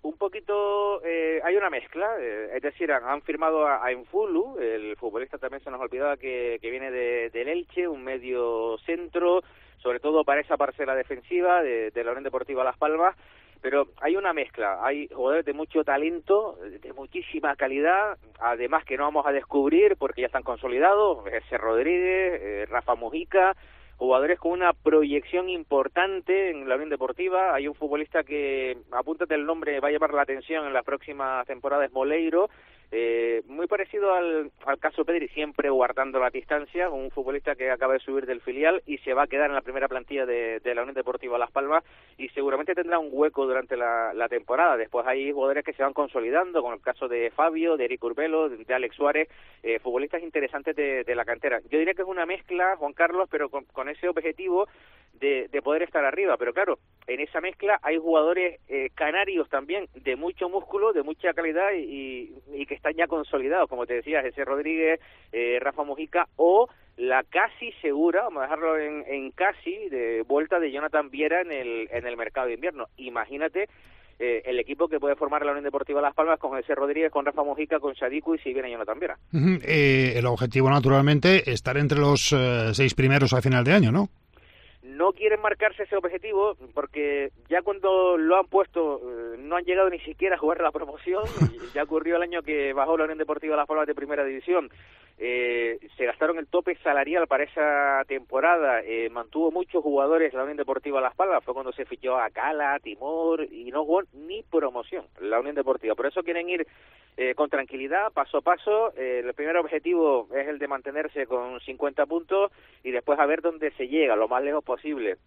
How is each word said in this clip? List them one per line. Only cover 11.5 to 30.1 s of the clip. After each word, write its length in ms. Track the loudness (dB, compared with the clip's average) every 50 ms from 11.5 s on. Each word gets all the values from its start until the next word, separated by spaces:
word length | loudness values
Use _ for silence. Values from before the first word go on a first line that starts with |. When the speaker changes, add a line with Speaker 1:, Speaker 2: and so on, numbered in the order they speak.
| 4 4 4
Speaker 1:
de, 280 | 2 0 -2 -2 -2
de 140 | _ -4 -4
la 60 | -4
Unión 140 | -4 -4 -6
Deportiva 400 | -6 -4 -4 -4 -4 -2 -2 0
Las 140 | -2 0 _
Palmas, 380 | 0 0 2 4 2 2 2 _ -18 -20 -20 -20 _ _ _ _
pero 280 | -6 0 2 2 0 0 _ -6
hay 140 | -2 -2 -2
una 180 | 0 0 -2 -2
mezcla, 460 | -2 -4 -6 -6 -4 -2 -2 -2 0 -2
hay 240 | -2 -2 -2 -6 -10
jugadores 360 | -6 -2 0 2 2 2 0
de 80 | -2 -4
mucho 300 | -6 -6 -2 -2 -2 0
talento, 720 | 2 0 0 0 -2 -4 -6 0 2 2 2 2 0 -8 -12 -14 -16 -16 -16
de 120 | -16 -16 -14
muchísima 640 | -14 -16 -10 -10 -10 -10 -8 -8 -4 -2 -2 0
calidad, 600 | 0 -2 -2 0 2 4 4 4 4 2 0 -4 -8 -14 -20 -12 -4
además 460 | -2 -2 0 0 -2 0 0 -2 -2
que 120 | -2 -4
no 60 | -2 -2
vamos 240 | 0 0 0 0
a 60 | 0 0
descubrir 640 | 0 -2 _ 0 2 2 4 6 6 6 6 4
porque 240 | 2 -2 -6 -4 -4
ya 80 | -4 -4
están 160 | -4 -4 -4
consolidados, 720 | -4 -8 -6 -4 -4 0 2 4 4 6 6 4 2 2 -2 -6
José 340 | -6 -6 -8 -6 -4 -6 -2
Rodríguez, 840 | 0 2 2 2 2 2 0 0 0 0 0 0 0 -2 -2 -4
eh, 260 | -6 -6 -6 -6 -6 -4
Rafa 240 | -4 -4 0 0 -2
Mujica, 600 | -2 -2 -8 -8 -8 -10 0 4 4 4 4 2 0 -8 -20 -20 -20 -20 -20 -10
jugadores 420 | -4 2 4 4 4 4 2 0 0
con 140 | 0 -2 -2
una 220 | 2 2 2 2
proyección 760 | 2 2 4 6 6 4 4 0 -2 -2 -2 -4 -4 -2 -2
importante 1000 | -6 -6 -4 _ 0 0 0 0 _ 0 0 0 -2 -6 -2 0 0 2 2 0
en 180 | -2 -6 -2 -2
la 80 | -2
Unión 140 | -2 0 -4
Deportiva. 640 | -4 -4 -4 -4 -4 -4 -4 -2 0 2 2 2 2
Hay 140 | 0 -2
un 80 | -4 -6
futbolista 480 | -6 -4 -4 -2 -4 -4 -2 -2 -4 -2
que, 560 | -2 -4 -4 -2 -2 -2 -2 -2 -4 -6 -8 -12 _ -6
apúntate 420 | -4 -4 -4 -4 -4 -2 -2 -2
el 100 | -2 0
nombre, 360 | -2 -4 -4 -2 -4 -4 -2
va 80 | 0 0
a 20 |
llamar 240 | 0 2 0 0